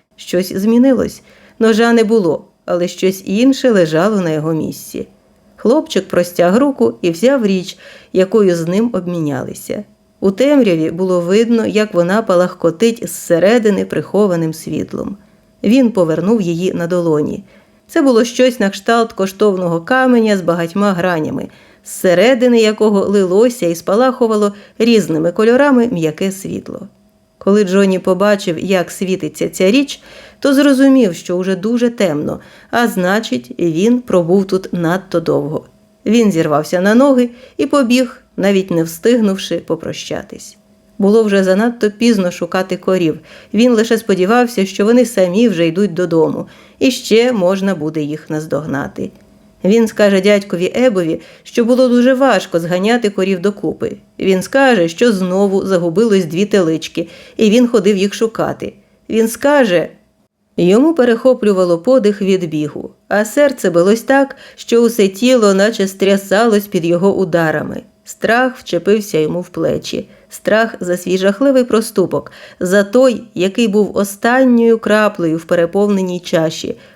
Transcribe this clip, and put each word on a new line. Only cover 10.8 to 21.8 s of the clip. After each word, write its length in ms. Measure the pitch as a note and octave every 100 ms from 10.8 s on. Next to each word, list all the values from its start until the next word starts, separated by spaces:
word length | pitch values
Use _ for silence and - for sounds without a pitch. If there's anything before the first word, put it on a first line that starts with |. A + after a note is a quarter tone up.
| D#3+
було 300 | E3 F#3 F3+
видно, 440 | E3+ G3 A#3 A#3 G#3+
як 280 | F#3+ G#3+
вона 280 | F3 E3+ G3+
палахкотить 880 | A3+ F3 F3+ - E3+ E3 A#3 A#3 E3+
зсередини 760 | - - E3+ F3+ A#3+ G#3+ F#3+ F#3+
прихованим 680 | E3+ D3 F#3 G#3 F3 D#3+
світлом. 640 | D#3+ - D#3 - - - - _ _ _ _
Він 280 | G3 B3+ B3
повернув 500 | G#3+ E3 D#3+ F3 A#3
її 320 | F3 E3+ F3+
на 140 | F3 E3+
долоні. 560 | F3+ E3+ D3+ D3+ - - _ _ _ _
Це 140 | E4+
було 220 | C#4 A#3
щось 360 | A#3+ - B3+ A#3+
на 100 | G3
кшталт 440 | G3 - A#3 A3+
коштовного 680 | - F#3+ F#3+ G#3 F#3 F3+ E3
каменя 560 | E3 C4 C4 B3 A3 G3+
з 40 |
багатьма 520 | E3+ E3+ E3+ F3 G3+
гранями, 540 | F3+ F3+ E3+ D3+ - - - _ _